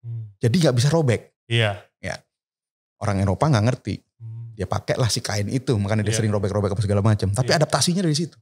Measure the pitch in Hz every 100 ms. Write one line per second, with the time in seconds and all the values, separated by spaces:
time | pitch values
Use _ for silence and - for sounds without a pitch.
0 | 117 117 110 - 123 156 160 123 139 165
1 | 143 104 - _ _ 117 110 98 - _
2 | 92 - _ _ _ _ _ _ _ _
3 | 104 98 98 92 147 123 107 127 - -
4 | _ _ 113 113 117 107 98 101 - -
5 | 120 113 - 104 101 127 123 110 101 110
6 | 104 110 110 104 98 104 98 98 98 101
7 | 104 104 95 104 127 170 156 147 175 175
8 | 175 147 175 _